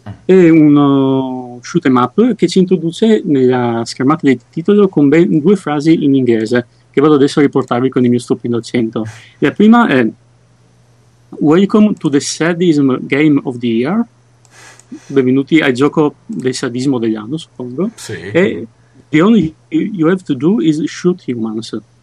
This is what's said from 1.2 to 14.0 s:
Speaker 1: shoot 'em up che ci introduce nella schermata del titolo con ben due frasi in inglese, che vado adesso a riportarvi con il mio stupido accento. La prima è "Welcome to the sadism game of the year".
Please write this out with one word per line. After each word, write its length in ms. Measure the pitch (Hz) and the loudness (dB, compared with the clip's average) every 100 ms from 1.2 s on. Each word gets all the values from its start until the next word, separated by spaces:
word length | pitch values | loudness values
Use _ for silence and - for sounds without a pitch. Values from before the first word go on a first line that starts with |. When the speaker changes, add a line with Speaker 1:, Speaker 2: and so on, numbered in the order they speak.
| 131 127 123 123 | -4 -8 -12 -16
Speaker 1:
shoot 220 | 120 175 147 | -6 -2 0
'em 80 | 127 | 2
up 400 | 123 - 247 220 | 0 0 0 0
che 120 | 180 | -2
ci 120 | 190 | 0
introduce 640 | 180 185 165 165 220 214 - | 0 0 -4 -2 0 0 0
nella 560 | 139 127 127 120 117 117 | 0 2 0 -2 -4 -6
schermata 420 | - 135 156 143 | -4 -2 0 0
del 120 | 127 _ | 0 _
titolo 360 | - 165 208 196 | -6 0 2 2
con 220 | 180 143 | 2 2
ben 300 | 156 180 160 | 4 2 2
due 160 | 143 202 | 2 0
frasi 480 | - 147 151 160 | -2 -2 0 2
in 100 | 147 | 2
inglese, 540 | 135 123 113 110 123 - _ _ | 0 2 0 0 -2 -4 _ _
che 100 | - | 0
vado 140 | 151 147 | 2 4
adesso 240 | 139 - | 2 2
a 20 | |
riportarvi 460 | 139 139 123 120 131 | 0 0 -2 -2 -2
con 140 | 131 | 0
il 60 | 123 | 0
mio 100 | 120 | 0
stupido 360 | 123 131 120 120 | -2 -6 -4 -6
accento. 480 | 113 123 113 113 110 - - - | -4 -4 -4 -6 -10 -12 -20 -4
La 120 | 151 | -2
prima 360 | - 214 240 226 | 2 4 4 4
è 200 | 131 110 - _ _ _ _ _ _ _ _ _ _ _ - | 2 0 -4 _ _ _ _ _ _ _ _ _ _ _ -2
"Welcome 540 | 151 165 196 214 214 - | 2 4 4 4 2 0
to 120 | 156 | -2
the 100 | 139 | -2
sadism 760 | - - 156 175 180 147 139 127 - | -2 -4 -2 0 2 2 2 0 -2
game 340 | 131 156 139 | 0 2 2
of 140 | 139 120 | -2 -6
the 80 | 120 | -4
year". 380 | 113 127 214 | -2 -2 -2